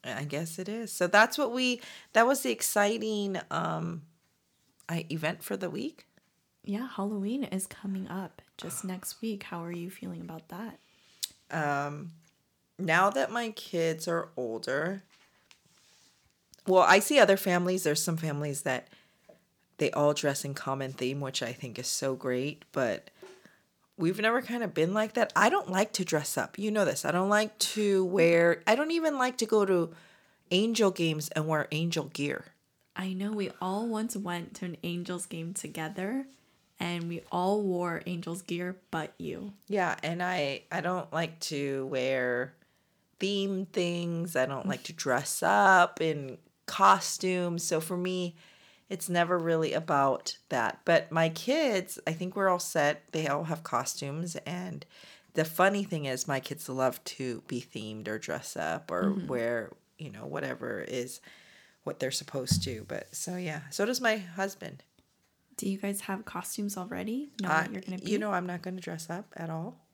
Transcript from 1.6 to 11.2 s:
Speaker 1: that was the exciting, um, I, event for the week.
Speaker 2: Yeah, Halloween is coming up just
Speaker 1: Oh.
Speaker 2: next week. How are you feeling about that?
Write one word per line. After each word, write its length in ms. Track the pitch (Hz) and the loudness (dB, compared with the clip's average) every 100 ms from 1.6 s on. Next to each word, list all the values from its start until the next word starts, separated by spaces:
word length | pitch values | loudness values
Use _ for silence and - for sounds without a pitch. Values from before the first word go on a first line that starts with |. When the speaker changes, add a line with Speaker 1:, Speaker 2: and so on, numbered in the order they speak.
| 254 240 - - - | 0 0 -6 -18 2
Speaker 1:
that 120 | 220 233 | 6 6
was 140 | 269 | 4
the 100 | 262 | 2
exciting, 880 | 226 - 214 202 226 220 208 202 185 - | 0 0 4 2 2 0 0 0 -2 -2
um, 520 | 156 165 160 165 170 - _ _ _ _ _ _ _ - | -2 -2 -2 -4 -6 -12 _ _ _ _ _ _ _ -6
I, 160 | 170 165 | -6 -4
event 320 | 160 151 165 | -2 -2 -4
for 140 | - 196 | -6 -4
the 100 | 185 | -4
week. 380 | 180 277 - - _ _ _ _ _ | -6 -8 -10 -20 _ _ _ _ _
Speaker 2:
Yeah, 240 | - 202 254 | -6 -6 -6
Halloween 560 | - 202 208 202 262 | -4 -4 -2 -2 -2
is 220 | 262 190 - | -4 -4 -6
coming 420 | - 196 190 190 | -8 -6 -6 -6
up 320 | 185 185 - _ - | -8 -8 -14 _ -14
just 260 | - - | -10 -8
Speaker 1:
Oh. 40 | 190 | -8
Speaker 2:
next 320 | 185 - - | -8 -10 -8
week. 220 | 226 202 | -6 -6
How 200 | - 175 | -8 -8
are 100 | 170 | -8
you 180 | 175 170 | -8 -8
feeling 320 | - 180 170 | -10 -10 -10
about 260 | 170 160 - | -10 -14 -14
that? 320 | 175 220 160 _ _ _ _ | -12 -12 -14 _ _ _ _